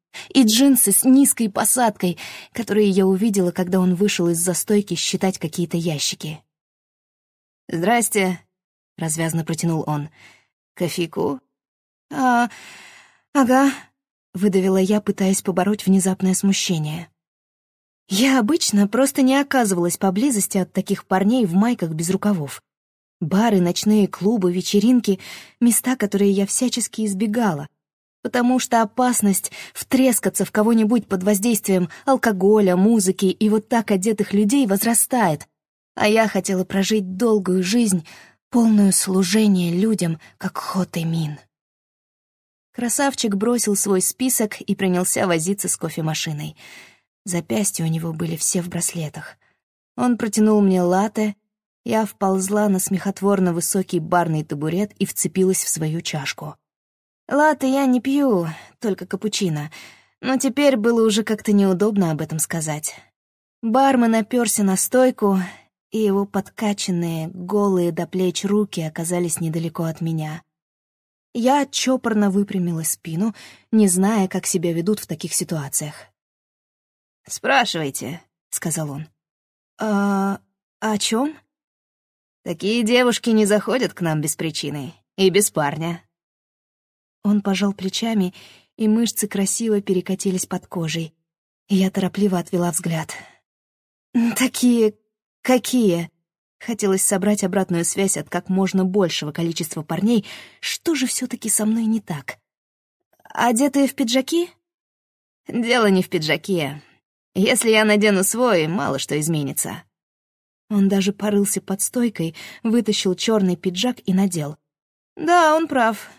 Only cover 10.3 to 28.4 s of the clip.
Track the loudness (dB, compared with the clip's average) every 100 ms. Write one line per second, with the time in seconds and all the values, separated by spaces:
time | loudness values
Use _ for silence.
10.3 | _ _ _ _ -6 -6 -4 -6 -4 -4
11.3 | -4 -10 _ _ _ _ _ _ -2 0
12.3 | 2 0 -6 -20 -20 -20 -20 -20 _ _
13.3 | 0 4 4 2 0 -10 _ _ _ _
14.3 | -2 2 2 2 2 4 2 0 0 0
15.3 | 0 0 0 0 0 2 2 2 0 0
16.3 | 0 2 0 0 -2 -2 -8 -14 _ _
17.3 | _ _ _ _ _ _ _ _ 0 4
18.3 | 4 2 0 2 2 2 2 0 2 2
19.3 | 2 2 0 0 0 -2 0 0 0 0
20.3 | 0 -2 -2 -2 -4 -4 -6 -2 0 2
21.3 | 2 2 2 2 0 -4 -4 -4 -2 0
22.3 | -2 -4 -12 _ _ _ _ _ _ -2
23.3 | 2 4 4 2 0 2 4 2 0 0
24.3 | 0 0 -2 0 2 4 4 2 -2 -4
25.3 | -20 -20 _ 2 2 -2 -2 -2 2 2
26.3 | 2 0 -2 -2 -2 -6 -4 -4 -2 -2
27.3 | 0 0 -2 -8 _ _ _ _ _ -6
28.3 | 0